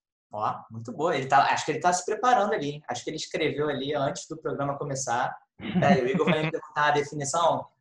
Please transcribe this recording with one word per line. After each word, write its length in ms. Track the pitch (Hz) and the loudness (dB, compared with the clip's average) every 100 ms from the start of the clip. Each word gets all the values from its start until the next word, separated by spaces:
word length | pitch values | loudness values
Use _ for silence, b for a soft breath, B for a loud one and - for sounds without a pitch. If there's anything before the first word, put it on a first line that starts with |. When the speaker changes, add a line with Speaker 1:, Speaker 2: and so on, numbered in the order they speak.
| _ _ _ | _ _ _
Speaker 1:
Ó, 280 | 107 110 - - | -4 -4 -4 -10
muito 220 | 113 117 | -14 -12
boa. 240 | 123 165 147 | -4 -2 -2
Ele 100 | 131 | 2
tá, 180 | 139 123 | 4 4
acho 120 | 127 | 2
que 80 | - | -2
ele 80 | 143 | 0
tá 120 | 180 | 0
se 120 | 180 | 0
preparando 480 | - 214 247 233 208 | -2 -2 2 4 2
ali, 180 | 208 143 | 0 -4
hein? 100 | 147 - | -8 -8
Acho 160 | - | -8
que 60 | - | -8
ele 60 | 156 | -8
escreveu 520 | - 185 151 135 151 | -6 0 0 0 -2
ali 260 | 131 135 | -2 -2
antes 320 | 147 139 - - | 0 -2 -2 -10
do 80 | 156 | -8
programa 400 | 151 127 139 139 | -6 -4 -4 -4
começar. 580 | 147 131 - 120 135 - _ - | -4 -6 -2 -2 -2 -6 _ -12
"Peraí, 460 | - 175 143 139 | -2 2 6 6
o 60 | 123 | 4
Igor 180 | 156 156 | 2 2
vai 160 | 156 | 2
me 80 | 156 | 0
Speaker 2:
<laughs> 20 | |
Speaker 1:
perguntar 360 | 156 - 147 147 | -4 -6 0 2
a 20 | |
definição, 760 | 147 143 151 139 170 165 135 - _ | 2 0 -4 -4 2 2 2 -4 _